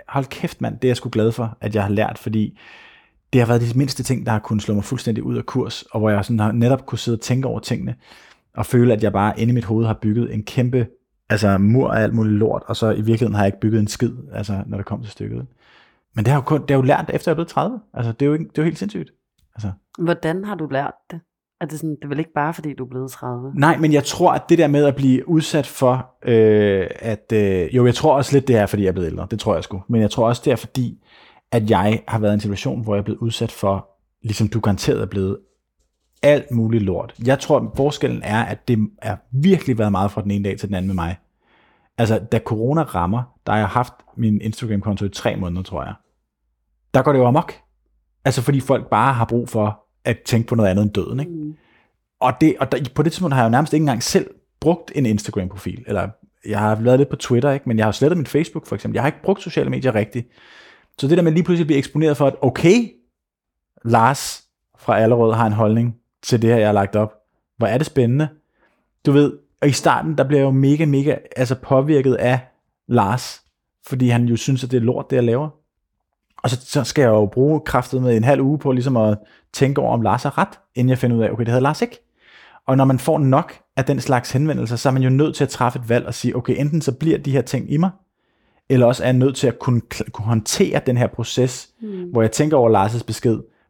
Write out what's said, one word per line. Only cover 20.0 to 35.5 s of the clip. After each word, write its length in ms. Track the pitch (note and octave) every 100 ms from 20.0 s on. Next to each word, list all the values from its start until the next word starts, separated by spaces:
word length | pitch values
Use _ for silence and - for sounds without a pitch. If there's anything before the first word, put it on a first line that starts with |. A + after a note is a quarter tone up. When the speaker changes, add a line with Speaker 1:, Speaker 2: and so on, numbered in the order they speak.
| E3+ F3 D#3+ F3+ G3+
Speaker 2:
har 100 | F3+
du 120 | D3+
lært 260 | C3+ C#3+ - -
det? 80 | E3 - _ _ _
Er 40 | D#3+
det 140 | D3+
sådan, 100 | D#3
det 140 | D3
er 40 | D3
vel 120 | C#3+
ikke 140 | D#3+ D3+
bare, 180 | D3+
fordi 200 | E3 D3+
du 100 | C3 B2+
er 40 |
blevet 220 | B2+ C3
tredive? 400 | - B2+ A#2+ C3+ C3+
Speaker 1:
Nej, 220 | D3+ D#3
men 160 | D#3
jeg 100 | D3
tror, 280 | - - F3
at 180 | C3+ -
det 80 | E3+
der 100 | D3
med 180 | C#3+ C#3+
at 100 | C3+
blive 340 | C3+ B2+ -
udsat 380 | D#3+ D3 D#3 C3+
for, 420 | - B2+ B2+ - _ -
øh, 640 | A2+ A2 G#2+ G#2 G2 F2+ -
at, 320 | A2+ G#2+ -
øh, 420 | A2 G2 F#2+ E2 B2
jo, 100 | B2
jeg 100 | A#2+
tror 200 | D#3 C#3
også 180 | B2+
lidt, 140 | C#3 C3
det 80 | A2+
er, 100 | G2+
fordi 180 | G#2
jeg 40 | F#2+
er 40 |
blevet 140 | F#2 E2
ældre. 200 | E2+ F2+
Det 80 | G#2
tror 140 | A2 E2
jeg 80 |
sgu. 180 | - F#2+ -
Men 120 | A#2
jeg 100 | G#2
tror 160 | - A2+
også, 140 | A#2+ D3
det 60 |
er, 40 | A#2
fordi 480 | - B2+ A#2+ - _ _ - _ _
at 180 | A#2 G#2+
jeg 320 | G2 G#2 A2 -
har 120 | A2+
været 120 | G#2
i 20 |
en 60 | G#2
situation, 440 | G#2 G2 C3+ B2
hvor 120 | A2 G2+
jeg 40 |
er 40 |
blevet 140 | G2+ -
udsat 320 | A#2 - A#2
for, 360 | - G2 G2 - _ _ _
ligesom 260 | A2+ G#2 G#2
du 120 | A2+
garanteret 420 | G#2+ F#2+ - G#2+
er 40 | G2
blevet, 320 | G2+ F#2+ - _